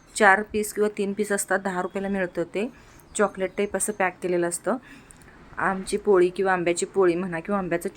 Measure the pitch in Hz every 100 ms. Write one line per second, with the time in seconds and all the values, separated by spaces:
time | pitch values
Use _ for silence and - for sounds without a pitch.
0 | _ - 208 190 214 214 208 - 208 208
1 | 196 196 202 196 - 190 196 180 185 196
2 | 196 196 180 175 165 185 233 - - -
3 | - - 202 190 190 - 202 190 - 208
4 | 185 - 180 175 170 170 - 247 - -
5 | - - - - - - 170 190 185 190
6 | 208 185 180 180 190 185 175 175 185 190
7 | 180 170 190 165 165 202 180 170 196